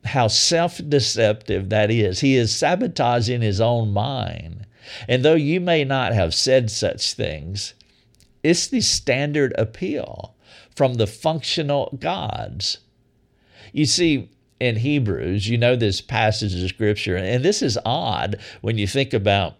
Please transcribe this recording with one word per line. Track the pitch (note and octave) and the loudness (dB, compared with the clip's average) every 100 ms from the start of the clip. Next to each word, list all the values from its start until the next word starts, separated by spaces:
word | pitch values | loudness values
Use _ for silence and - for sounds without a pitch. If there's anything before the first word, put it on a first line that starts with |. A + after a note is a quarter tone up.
| - | -2
how | C3+ A2+ | 2 2
self-deceptive | - - E3 E3+ - D3 C#3+ A#2 A2 A2 G#2+ - G2 G2 | 2 2 2 0 -4 0 0 2 2 2 2 -2 -4 0
that | G#2+ G#2+ | 0 2
is. | A#2 G2+ F#2 | 2 2 2
He | C#3 C3+ | 2 4
is | A2+ - | 2 0
sabotaging | D3+ F3+ A#3+ - B2 B2 A#2 B2 | 0 0 -2 0 0 2 0 0
his | A2 G2 | 0 2
own | A2+ A#2+ A2 | 2 2 0
mind. | G2+ A#2+ C3+ F#2+ D#2+ D#2+ E2+ - _ - - G#2+ | -2 -2 -4 -6 -8 -12 -14 -16 _ -20 -16 -2
And | B2+ C#3 | 2 4
though | E3 | 4
you | C#3+ F3 | 4 0
may | F3+ E3 | 2 2
not | C3+ C3+ A#2 | 2 0 0
have | A2 E2+ | 2 2
said | - - C3 A2+ | 0 4 4 4
such | - G2+ - - | -2 -4 -2 -4
things, | - F#2 D2+ D2+ G2 - - _ _ _ _ _ _ D3+ | -4 -6 -6 -8 -8 -8 -14 _ _ _ _ _ _ 0
it's | E3+ - | 2 0
the | C4 | 0
standard | - - - B2+ D3 D3 C3+ - | 0 0 0 0 0 0 0 0
appeal | A#2 - F#3 C#3+ - - - _ _ - - - | -4 -2 -6 -6 -8 -12 -18 _ _ -20 -20 0
from | C3+ A#2+ | 0 2
the | G#2 | 0
functional | - D#3+ D#3+ - - D3 C#3+ - A#2+ | 0 -2 -2 -4 -4 0 -2 -2 -6
gods. | D#3+ F#3 - - G#2+ - - - _ _ _ _ _ _ _ - - | -6 -4 -6 -6 -8 -8 -6 -8 _ _ _ _ _ _ _ -20 -10
You | - D3 | -2 0
see, | F3+ E3+ C#3 - _ _ _ | 2 2 2 -4 _ _ _
in | B2 A2 | -2 0
Hebrews, | B2 D3 A#2 D2 C#2 G2+ G2 | 0 2 0 -2 -2 -2 0
you | A#2+ | 2
know | A#2+ B2 | 2 2
this | A2+ F#2 | 0 -2
passage | - A2+ A2 A2 G#2+ F2+ | -4 0 2 0 -2 -2
of | F#2 | -4
Scripture, | - G#2+ G#2 - F2+ | -2 0 0 -2 -2
and | F#2+ B2 | -2 0
this | D3 G#3 | 0 0
is | C#3+ G2+ - | 0 -2 -2
odd | C#3 D3+ G2 - G#2 - - | -2 -2 -2 -4 -6 -10 -8
when | G#2 A2+ | -4 -2
you | G2+ | 0
think | C3+ C3+ | 0 0
about | A#2 G2+ G2+ F2 - | 0 2 2 0 -6